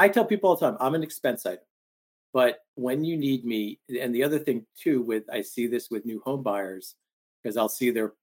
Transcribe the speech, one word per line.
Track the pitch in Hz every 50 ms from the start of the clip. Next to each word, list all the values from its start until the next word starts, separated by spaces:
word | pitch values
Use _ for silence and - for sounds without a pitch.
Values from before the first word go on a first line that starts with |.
| 190
I | 202
tell | 202 233 214
people | - 214 202 - 185
all | 170
the | - 165 123
time, | 107 -
I'm | 127 135 156
an | 160 156
expense | - - - - 127 117 - -
item. | 92 90 - _ _ _ _ _ _ _ _ _ _ _ _ _ _
But | - 127 123 120 - - _ _ -
when | 139 123 127 131 151 156
you | 165 165
need | 151 139 139 135 123 117
me, | 117 113 107 107 104 110 - _ - 123 123
and | 131 123
the | 117 120 139
other | 147 156 147
thing | 151 147 120 117 110 _ -
too, | - - 170 143 127
with, | 113 117 110 110 107 -
I | - 110
see | 98 - - 123 120 117
this | 120 117 - -
with | 120 104 -
new | 117 110 104 -
home | 131 139 139
buyers, | 135 107 101 101 98 95 95 92 - - - _ _ _ _ _ _ _ _ _ -
'cause | 113 104
I'll | 117 110 107
see | - - 127 123
their, | 117 113 110 104 - _